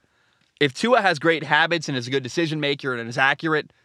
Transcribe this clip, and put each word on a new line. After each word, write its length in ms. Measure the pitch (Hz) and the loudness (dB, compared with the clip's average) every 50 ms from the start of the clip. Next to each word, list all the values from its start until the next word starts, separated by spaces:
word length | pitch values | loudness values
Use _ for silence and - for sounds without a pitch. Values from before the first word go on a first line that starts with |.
| _ _ _ _ _ _ _ _ _ _ _ - | _ _ _ _ _ _ _ _ _ _ _ -2
If 120 | 147 139 | -2 -2
Tua 300 | - - - 226 254 233 | 0 0 0 2 4 4
has 160 | 202 190 170 143 | 4 2 0 2
great 240 | 131 165 165 151 | 2 2 2 2
habits 460 | - 131 151 151 165 165 175 170 147 - | 2 2 4 4 4 4 0 -2 -4 -4
and 100 | 143 127 | -6 -6
is 100 | 117 120 | -4 -4
a 20 | |
good 120 | 135 135 | -4 -4
decision 360 | 127 120 - 170 170 156 156 156 | -4 -4 -4 -2 -2 -2 -2 -2
maker 360 | 147 143 143 139 - 139 127 | -2 -2 -2 -4 -4 -6 -6
and 140 | 117 117 113 | -6 -6 -6
is 100 | 120 143 | -2 0
accurate, 540 | 135 135 147 - - 165 160 151 - - _ _ | 2 2 2 0 -2 -2 -2 -2 -2 -6 _ _